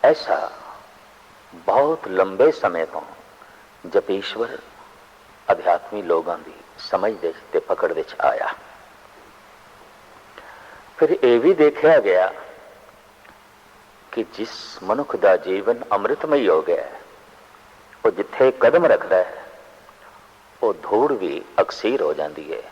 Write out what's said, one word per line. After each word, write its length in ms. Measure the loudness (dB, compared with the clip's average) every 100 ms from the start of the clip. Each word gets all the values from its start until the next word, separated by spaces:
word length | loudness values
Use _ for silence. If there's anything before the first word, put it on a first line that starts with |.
ਐਸਾ 460 | 4 2 0 -2 -4 -10 -18 -20 -20 -20 -20 -20 -20 -20 -20
ਬਹੁਤ 540 | -10 0 2 2 0 -4
ਲੰਬੇ 440 | 0 0 4 2
ਸਮੇਂ 340 | 2 -2 -2 -6
ਤੋਂ 160 | -8 -14 -20 -20 -20 -20 -20 -20 -20 -2
ਜਪੀਸ਼ਵਰ 720 | -2 0 -4 -4 -8 -8 -8 -16 -20 -20 -20 -20 -20 -20 -20 -4
ਅਧਿਆਤਮੀ 500 | -2 2 0 -2 -10
ਲੋਕਾਂ 360 | 0 0 0 -8
ਦੀ 140 | -10 -20 -20 -20
ਸਮਝ 340 | -6 -2 -2
ਦੇ 220 | -2 -6 -8 -4
ਤੇ 60 | -4
ਪਕੜ 340 | -2 -2 -2
ਵਿੱਚ 220 | -2 -8 -2
ਆਇਆ। 340 | -2 0 -6 -8 -16 -20 -20 -20 -20 -20 -20 -20 -20 -20 -20 -20 -20 -20 -20 -20 -20 -20 -20 -20 -20 -20 -20 -2
ਫਿਰ 140 | 0 2
ਇਹ 180 | 4 4
ਵੀ 140 | 4
ਦੇਖਿਆ 460 | 6 4 4 4 6
ਗਿਆ 320 | 4 2 2 -2 -18 -20 -20 -20 -20 -20 -20 _ -20 -20 _ _ _ -20 -20 -20 -12
ਕਿ 120 | -8 -8
ਜਿਸ 460 | -8 -12 -12 -16 -14
ਮਨੁੱਖ 340 | -4 -2 -2 2
ਦਾ 200 | 4 4
ਜੀਵਨ 480 | 0 -4 -2 -4 -2
ਅੰਮ੍ਰਿਤਮਈ 560 | -2 -2 -4 0 0 2
ਹੋ 140 | 2
ਗਿਆ 200 | 2 -4
ਹੈ, 180 | -4 -14 -20 -20 -20 -20 -20 -20 -20 -20 -20 -2
ਉਹ 60 | -2
ਜਿੱਥੇ 420 | -2 -8 2 2
ਕਦਮ 340 | 4 4 4 4
ਰੱਖਦਾ 300 | 2 4 0
ਹੈ, 280 | 0 -6 -18 -20 -20 -20 -20 -20 -20 -20 -20 _ _ -4
ਉਹ 120 | -4
ਧੂੜ 380 | -2 -2 2 2
ਵੀ 320 | 0 -4 -8 -8 -2
ਅਕਸੀਰ 420 | -2 0 -2 0
ਹੋ 120 | -2
ਜਾਂਦੀ 380 | -2 -6 -8 -12
ਹੈ 100 | -12 -12